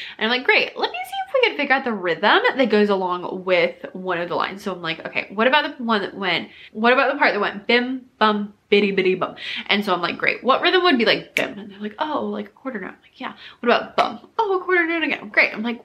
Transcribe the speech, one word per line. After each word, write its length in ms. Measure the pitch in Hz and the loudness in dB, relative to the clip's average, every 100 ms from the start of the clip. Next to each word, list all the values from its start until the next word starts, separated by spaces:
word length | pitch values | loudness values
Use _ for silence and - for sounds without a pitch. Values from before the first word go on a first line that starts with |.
| - - | -14 -4
And 80 | 220 | -2
I'm 40 | |
like, 160 | 247 277 | 0 2
"Great, 320 | 392 - - | 2 0 -4
let 120 | 453 | -6
me 80 | 698 | -6
see 80 | 740 784 740 | -8 -8 -2
if 60 | |
we 80 | 523 | 2
can 160 | 453 - | 2 0
figure 180 | 262 262 | 0 0
out 80 | |
the 80 | 254 | 0
rhythm 500 | 208 180 165 208 339 494 262 | -4 -2 2 4 4 2 2
that 120 | 233 | 2
goes 200 | 208 208 | 4 4
along 540 | 196 180 180 175 190 | 2 0 -4 -4 -6
with 420 | 180 180 165 - 196 | 2 2 2 -2 -12
one 260 | 185 185 170 | -10 -4 -4
of 100 | 175 | -2
the 60 | 147 | -2
lines." 280 | - 196 | -4 -6
So 100 | 202 | -8
I'm 80 | 175 | -6
like, 240 | 165 160 - | -6 -6 -6
"Okay, 220 | - - | -6 -6
what 160 | 202 247 | 0 2
about 300 | 294 294 302 | 2 0 -4
the 60 | |
one 180 | 226 214 | 0 0
that 140 | 185 - | 0 -4
went, 340 | 190 165 - - - | -2 -2 -4 -16 -16
what 220 | 214 233 | 0 4
about 180 | 262 262 | 4 2
the 80 | 294 | 2
part 140 | 262 | 2
that 60 | 208 | 2
went 260 | 185 202 - | -2 -2 2
bim, 380 | 240 247 262 - _ | 2 2 -6 -10 _
bum, 340 | 214 208 202 - _ | 2 2 -4 -10 _
biddy, 220 | 202 196 | 4 4
biddy, 240 | 190 185 185 | 2 2 2
bum?" 200 | - - - - - | -2 -6 -10 -10 0
And 160 | 202 | 0
so 100 | 202 | 2
I'm 80 | 175 | 0
like, 160 | 170 - | -2 -2
"Great, 260 | - - | -2 0
what 180 | 226 254 | 2 2
rhythm 200 | 349 359 | 4 4
would 140 | 349 254 | 4 4
be 80 | 214 | 4
like 300 | 147 - - | 2 0 -4
bim?" 240 | - 202 | -4 -8
And 120 | 202 | -14
they're 80 | 196 | -12
like, 160 | 208 - | -12 -6
"Oh, 260 | 311 269 214 | -4 -4 -4
like 220 | 208 214 | -6 -10
a 40 | |
quarter 280 | _ 269 226 | _ -12 -10
note." 80 | - | -12
I'm 140 | - | -14
like, 160 | - - | -20 -14
"Yeah." 140 | 233 - - - | -14 -14 -20 -4
"What 100 | 240 | 2
about 260 | 220 - - | 2 2 0
bum?" 300 | - 220 - - | 0 -4 -8 -4
"Oh, 200 | 427 370 | 0 0
a 40 | |
quarter 240 | 359 370 320 | 2 2 2
note 160 | 330 | -2
again." 260 | 302 - 208 | -4 -4 -2
"Great." 240 | 330 - | 0 0
I'm 80 | - | -2
like, 220 | 233 233 | -6 -6